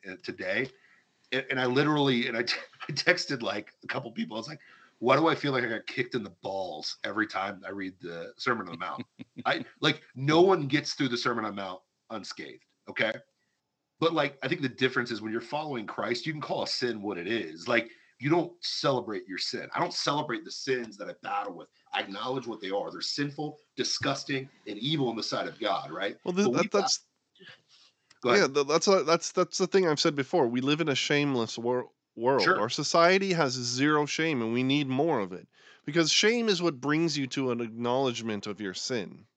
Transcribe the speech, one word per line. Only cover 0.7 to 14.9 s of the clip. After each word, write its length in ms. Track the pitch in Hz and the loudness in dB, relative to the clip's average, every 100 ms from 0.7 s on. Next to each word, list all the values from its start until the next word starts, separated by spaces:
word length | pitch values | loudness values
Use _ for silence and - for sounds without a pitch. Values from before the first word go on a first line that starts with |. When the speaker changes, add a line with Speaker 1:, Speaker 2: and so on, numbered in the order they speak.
| - _ _ _ _ _ | -10 _ _ _ _ _
Speaker 1:
and, 140 | 131 131 | -6 -4
and 80 | 135 | -2
I 60 | 127 | 2
literally, 600 | 127 147 151 139 120 131 | 4 4 4 4 2 0
and 80 | 113 | -2
I 80 | |
<laughs> 80 | 120 | -2
te-, 80 | - - _ - | -4 -8 _ -8
I 20 | |
texted, 500 | 147 - 180 - 135 | 0 2 2 0 -4
like, 300 | 104 104 - _ | -4 -4 -8 _
a 40 | - | -8
couple 240 | 127 117 | -6 -6
people. 240 | 113 113 110 | -6 -6 -6
I 40 | |
was 100 | 113 | -8
like, 100 | 160 - - - _ | -14 -18 -20 -20 _
"Why 160 | 120 139 | 4 6
do 120 | 160 | 6
I 80 | 143 | 2
feel 180 | 143 | 2
like 100 | 135 | 0
I 40 | 120 | 0
got 200 | 110 - | -4 -6
kicked 280 | - 123 127 | -4 -4 -4
in 80 | |
the 100 | 98 85 | -6 -10
balls 560 | - 98 90 76 - - 104 | -8 -6 -6 -6 -10 -8 -6
every 220 | 101 107 | -2 -2
time 340 | 95 98 98 95 | -2 -4 -8 -10
I 40 | |
read 220 | 101 95 92 | -8 -8 -10
the 320 | 85 85 85 - | -12 -10 -12 -6
Sermon 320 | 127 117 90 | -2 -2 -4
on 60 | |
the 60 | 85 | -10
Mount?" 260 | 90 71 117 _ - | -10 -10 -12 _ -18
Speaker 2:
<laughs> 200 | - 123 | -8 -4
Speaker 1:
I, 180 | 139 - - | -4 -6 -2
like, 220 | 156 151 - 123 | 0 0 -8 -4
no 260 | 139 156 | 4 6
one 260 | 190 185 143 | 8 6 2
gets 280 | 147 143 - | 0 -2 -2
through 140 | 135 | 0
the 80 | 120 | 0
Sermon 280 | 127 113 107 | 0 -2 -4
on 100 | 101 | -6
the 60 | |
Mount 180 | 98 92 _ _ _ | -8 -10 _ _ _
unscathed, 560 | 110 95 - 73 - _ _ - | -12 -10 -12 -12 -14 _ _ -12
okay? 240 | - - - - _ _ _ _ _ _ _ | -2 -2 -2 -12 _ _ _ _ _ _ _
But, 120 | 165 | 2
like, 240 | 165 143 - | 2 0 -2
I 60 | 131 | -4
think 120 | - | -2
the 60 | 135 | -2
difference 440 | 110 131 | 0 0